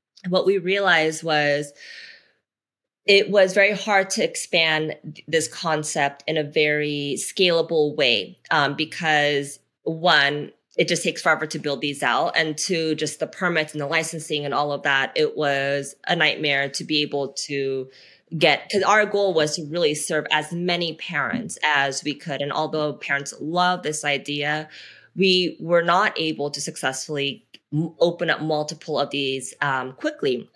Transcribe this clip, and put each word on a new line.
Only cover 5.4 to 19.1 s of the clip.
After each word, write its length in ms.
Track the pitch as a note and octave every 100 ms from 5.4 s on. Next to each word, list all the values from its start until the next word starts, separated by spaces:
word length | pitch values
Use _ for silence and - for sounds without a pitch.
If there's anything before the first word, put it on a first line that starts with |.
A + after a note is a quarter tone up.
| D#3
concept 760 | - E3+ D3+ D3+ D#3+ C#3+ - -
in 100 | D#3+
a 60 |
very 720 | D3 D3+ D3+ D3+ D3 D3 C#3+ C#3
scalable 800 | - - F#3 E3 D#3+ E3 D3+ D3
way, 440 | C3+ A2+ F#2+ - -
um, 240 | D#3+ C#3 D3
because 840 | D#3 - E3 D3+ D3 D3 C#3+ - _ _
one, 680 | - D#3+ F3 D#3 C#3 D3 D3 - _ -
it 100 | E3+
just 160 | F3
takes 180 | F3 D#3+
forever 240 | F3+ D#3 D#3
to 120 | D#3
build 220 | C#3+ C#3+
these 200 | D3 C#3
out. 360 | C3+ A#2+ E3 -
And 200 | D#3+ D3+
two, 380 | - F3 D#3+ D3+
just 240 | D3+ -
the 80 | D#3
permits 460 | - F3+ E3+ D#3
and 80 | D3+
the 40 | C#3
licensing 600 | D#3+ D#3 E3 D3+ D3+ C#3+
and 80 |
all 180 | C3 D3
of 120 | C#3+
that, 280 | C#3+ C#3 C3
it 220 | - D3+ -
was 600 | D3 C#3 C#3 C#3+ C#3 - -
a 80 | F3
nightmare 540 | D3+ - D3 C#3 C#3
to 160 | C#3 -
be 160 | D#3
able 320 | D3 C#3+ C3+ - -
to 420 | C#3 C3+ C3+ C3 - - - - E3
get, 320 | D#3+ C#3+ -
'cause 100 | G3+
our 240 | F#3+ G#3
goal 280 | G#3